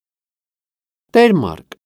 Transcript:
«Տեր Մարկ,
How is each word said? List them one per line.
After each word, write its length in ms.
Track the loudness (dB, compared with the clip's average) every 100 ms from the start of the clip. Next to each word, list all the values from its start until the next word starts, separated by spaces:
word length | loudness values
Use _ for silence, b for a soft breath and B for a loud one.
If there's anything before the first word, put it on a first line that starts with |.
| _ _ _ _ _ _ _ _ _ _ _
«Տեր 180 | 0 2
Մարկ, 340 | 0 -4 -10 -18 -20